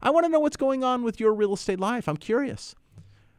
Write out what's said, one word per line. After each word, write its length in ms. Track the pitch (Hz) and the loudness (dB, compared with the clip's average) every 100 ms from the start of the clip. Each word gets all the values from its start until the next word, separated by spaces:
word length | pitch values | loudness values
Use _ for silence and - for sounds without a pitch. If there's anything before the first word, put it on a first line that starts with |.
I 100 | - | 2
want 140 | 320 339 | 4 4
to 60 | |
know 80 | 311 | 2
what's 160 | 294 - | 2 0
going 280 | 269 269 | -2 0
on 200 | 254 254 | 0 0
with 160 | 233 - | -2 0
your 140 | 220 | 2
real 200 | 214 208 | 2 0
estate 260 | 196 - 190 | 0 -4 -2
life. 280 | 190 240 175 | -2 -2 -4
I'm 100 | 156 | -4
curious. 560 | - 233 277 98 - - _ - - - _ | -2 -2 -2 -6 -14 -20 _ -20 -20 -20 _